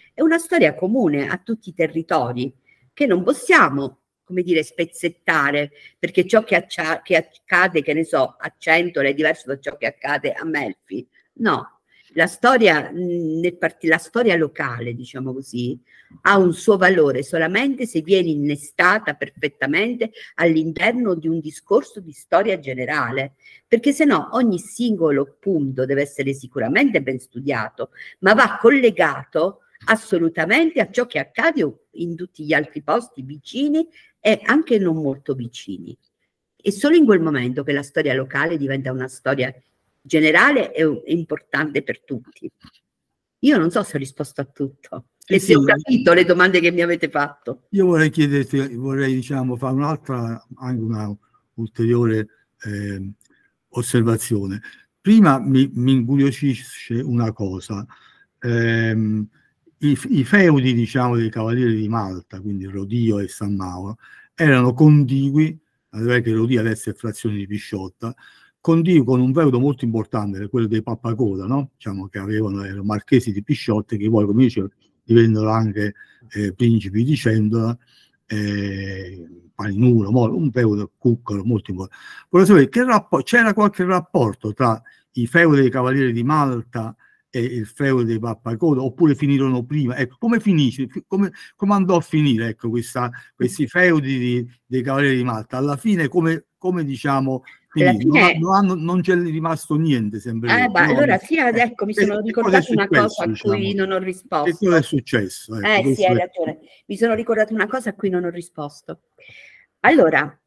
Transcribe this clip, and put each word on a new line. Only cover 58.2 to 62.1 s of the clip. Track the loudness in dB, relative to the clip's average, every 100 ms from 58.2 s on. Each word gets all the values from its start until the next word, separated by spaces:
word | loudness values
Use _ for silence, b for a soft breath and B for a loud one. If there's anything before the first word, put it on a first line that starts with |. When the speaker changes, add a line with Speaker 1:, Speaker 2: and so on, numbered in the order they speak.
| b _
Speaker 2:
Ehm, | -2 0 0 0 0 0 0 -2 -6 _ _ _ _ -4
i, | -2 0 0
i | 0
feudi, | 0 2 2 2 0
diciamo, | -2 -2 -2 -2 -2
dei | -4
Cavalieri | -4 -4 -2 -2 -2
di | -4
Malta, | -4 -6